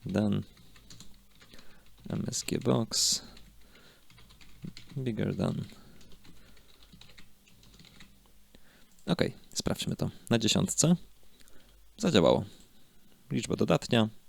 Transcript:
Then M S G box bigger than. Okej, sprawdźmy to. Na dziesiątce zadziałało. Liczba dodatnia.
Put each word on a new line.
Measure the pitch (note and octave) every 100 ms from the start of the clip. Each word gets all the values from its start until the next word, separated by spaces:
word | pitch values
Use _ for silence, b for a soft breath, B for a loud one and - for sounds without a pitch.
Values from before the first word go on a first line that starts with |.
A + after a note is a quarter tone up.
| -
Then | G2 G#2+ G2+ G2+ - - - - - - - - - - B B B B B -
M | - -
S | A#2+
G | - -
box | B2+ B2+ A2+ - - - B B B - b b b b b - - - - - - - - C#3
bigger | B2+ A2 G2+ F#2
than. | F#2 - - B B B B - - b b b b b - - - - - - - - - - - - - - - - - b b b b - -
Okej, | - - - -
sprawdźmy | - - - - -
to. | - - -
Na | A#2
dziesiątce | A2+ - - - D3+ F3 - - - b b b b b - -
zadziałało. | F#3 A#2 C2+ B1 - b b b b - - - -
Liczba | A#2 - -
dodatnia. | A2+ - - A#2+ A2 -